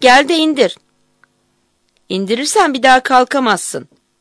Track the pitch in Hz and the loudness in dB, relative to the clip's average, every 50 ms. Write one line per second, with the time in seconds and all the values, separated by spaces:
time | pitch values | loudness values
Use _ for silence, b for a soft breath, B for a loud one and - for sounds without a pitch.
0 | - 247 247 277 294 285 349 320 311 311 302 285 240 175 - - _ _ _ _ | 2 4 4 4 4 2 0 -2 -2 0 0 0 0 -2 -4 -8 _ _ _ _
1 | _ _ _ _ _ _ _ _ _ _ _ _ _ _ _ _ _ _ _ _ | _ _ _ _ _ _ _ _ _ _ _ _ _ _ _ _ _ _ _ _
2 | _ - 190 185 196 190 226 240 285 294 - 440 370 302 262 254 226 262 254 262 | _ -8 -8 -6 -4 -4 -4 -4 -4 -2 0 0 0 0 0 0 2 2 2 2
3 | 262 - 262 254 254 - - 277 262 226 196 165 - - - 143 123 - _ _ | 2 0 0 0 0 0 -2 -2 0 -2 -2 -4 -6 -8 -12 -12 -14 -16 _ _
4 | _ _ _ _ | _ _ _ _